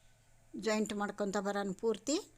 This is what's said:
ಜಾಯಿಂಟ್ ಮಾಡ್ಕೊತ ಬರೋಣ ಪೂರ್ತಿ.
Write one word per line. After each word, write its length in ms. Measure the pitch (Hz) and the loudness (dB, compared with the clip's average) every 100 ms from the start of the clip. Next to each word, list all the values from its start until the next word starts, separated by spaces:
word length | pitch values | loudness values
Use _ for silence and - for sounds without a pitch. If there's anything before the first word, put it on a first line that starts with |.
| - - _ - - - 202 | -20 -20 _ -20 -16 -4 0
ಜಾಯಿಂಟ್ 280 | 214 208 208 | 2 2 0
ಮಾಡ್ಕೊತ 420 | 202 202 202 208 196 | -4 -2 0 0 0
ಬರೋಣ 260 | 202 202 185 | 0 -2 0
ಪೂರ್ತಿ. 360 | 226 214 - 330 - | 0 0 0 -2 -2